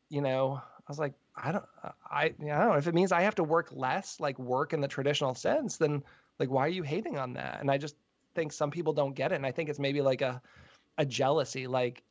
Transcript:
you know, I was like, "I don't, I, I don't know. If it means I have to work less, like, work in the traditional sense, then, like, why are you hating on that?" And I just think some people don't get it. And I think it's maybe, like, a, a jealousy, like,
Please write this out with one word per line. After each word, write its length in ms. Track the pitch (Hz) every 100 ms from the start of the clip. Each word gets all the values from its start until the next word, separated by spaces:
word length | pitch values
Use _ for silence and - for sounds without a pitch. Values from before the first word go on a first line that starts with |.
| -
you 100 | 143
know, 400 | 139 131 135 135
I 220 | - - -
was 100 | 147
like, 140 | 143 - _
"I 200 | - 135
don't, 120 | 190 - -
I, 120 | - - - 143 160
I 40 |
don't 180 | - 147
know. 260 | 147 226
If 140 | 151 160
it 60 |
means 200 | 170 185
I 80 | 170
have 140 | 202 196
to 100 | 156
work 240 | 165 160
less, 480 | 139 131 175 - -
like, 180 | 151 131
work 360 | 123 127 151
in 80 | 156
the 80 | 139
traditional 460 | - 135 147 135 127
sense, 420 | 185 285 226 -
then, 260 | 151 147 - - _ -
like, 140 | 135
why 140 | 131 147
are 20 |
you 160 | 185
hating 340 | 143 175 330 151
on 180 | 127 -
that?" 260 | - -
And 100 | 139
I 60 | 139
just 180 | 147 - _ _ _ -
think 160 | 156
some 200 | - 147
people 200 | 160 156
don't 240 | 147 139 131
get 160 | 135
it. 40 | 160
And 100 | 135
I 80 |
think 160 | 147 151
it's 100 | 139
maybe, 220 | 139 143
like, 200 | 135 131
a, 200 | 131 127 - - - - _ -
a 80 | 139
jealousy, 640 | 113 135 156 127 131 127
like, 360 | 127 123 123 -